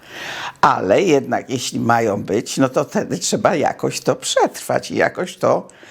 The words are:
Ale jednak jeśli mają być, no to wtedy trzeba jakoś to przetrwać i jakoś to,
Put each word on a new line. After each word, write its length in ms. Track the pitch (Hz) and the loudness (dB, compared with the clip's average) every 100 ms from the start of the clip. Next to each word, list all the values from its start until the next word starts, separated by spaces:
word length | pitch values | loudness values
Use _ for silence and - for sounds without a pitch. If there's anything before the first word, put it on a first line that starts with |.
| - - - - - - | -18 -14 -10 -8 -10 -2
Ale 400 | 147 120 101 117 | 0 0 4 4
jednak 480 | 190 139 123 107 - | 4 2 2 -4 -2
jeśli 300 | 123 - 123 | -6 -4 -2
mają 440 | 120 117 113 101 | 2 2 2 0
być, 340 | - 101 113 - | 0 -2 -2 0
no 120 | 131 | 0
to 140 | 143 | 0
wtedy 340 | 147 214 - - | -2 -2 -2 -4
trzeba 380 | - 139 139 170 | -4 0 0 2
jakoś 440 | 123 - 135 - | 0 -2 -4 -4
to 160 | - - | -2 -2
przetrwać 760 | - 523 403 - - 127 - | 0 2 0 0 -2 -2 -2
i 40 | 104 | 2
jakoś 420 | 87 - - - | 2 0 -8 -2
to, 300 | 120 147 - - - | 2 2 -2 -18 -20